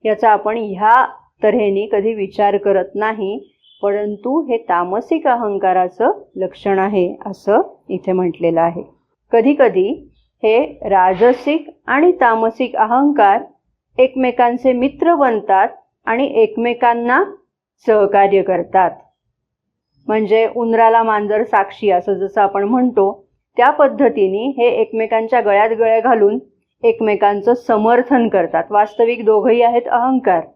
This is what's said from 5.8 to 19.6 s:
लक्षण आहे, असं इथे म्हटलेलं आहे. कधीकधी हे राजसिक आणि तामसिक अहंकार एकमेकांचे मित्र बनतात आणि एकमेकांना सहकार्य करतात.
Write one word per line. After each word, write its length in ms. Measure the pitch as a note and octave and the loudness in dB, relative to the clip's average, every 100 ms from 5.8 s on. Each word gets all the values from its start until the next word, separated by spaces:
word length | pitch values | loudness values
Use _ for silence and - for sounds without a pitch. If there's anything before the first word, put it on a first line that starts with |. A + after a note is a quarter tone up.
| F3+ F3+ B3 - - - | -2 -2 -2 -2 -8 -8
लक्षण 440 | F#3 - G3+ F#3+ | -8 -6 -4 -2
आहे, 360 | F#3+ G#3 F3+ - G#3 | 0 0 -2 -4 -14
असं 360 | F#3+ - A3 G4+ - _ | -10 0 0 0 -10 _
इथे 220 | F#3+ F#3+ | -8 -4
म्हटलेलं 500 | F#3 F#3 D#3+ E3+ E3 | -2 -2 -2 -2 0
आहे. 220 | E3 E3+ G#3 _ _ _ _ | -2 -4 -16 _ _ _ _
कधीकधी 800 | A#3 A#3 C#4+ B3 F#3 G3 D4+ - _ _ _ | 2 2 2 2 2 -2 -4 -12 _ _ _
हे 360 | G#3+ A3+ D4+ - A3 | 0 0 -2 -8 -2
राजसिक 800 | G3 F#3 F#3 A#3 B3+ - D#4 D#4 - - | 2 2 4 2 2 -2 -4 -6 -18 -4
आणि 260 | B3+ F4 | 2 2
तामसिक 640 | F4+ B3 A3+ A3+ A3+ B3+ - | 2 2 2 -2 -4 -6 -2
अहंकार 680 | G#3+ B3 C#4+ C#4+ G3+ G#3+ - _ _ _ _ - | 0 2 2 2 2 2 -4 _ _ _ _ 0
एकमेकांचे 760 | C4 C4 B3+ B3 A#3+ B3 C4 | 0 2 -4 0 0 0 0
मित्र 420 | B3 C4 - E4+ E4+ | 0 -2 -2 0 2
बनतात 520 | C4+ A3 G3+ F#3+ G3+ - _ _ - | 2 0 0 0 0 -4 _ _ -6
आणि 200 | A#3 C#4 | -4 -2
एकमेकांना 1000 | A3 A3 G#3+ A#3+ A#3+ A#3+ A#3 A#3+ C4 G4 - _ _ _ _ - | 0 0 0 -4 0 0 0 0 0 -2 -8 _ _ _ _ 0
सहकार्य 560 | G#3+ G3 G3+ G3 G3 | 2 2 2 4 2
करतात. 500 | F#3+ F3+ E3+ F#3+ F3 - _ _ _ _ _ _ | 0 -4 -2 0 0 -2 _ _ _ _ _ _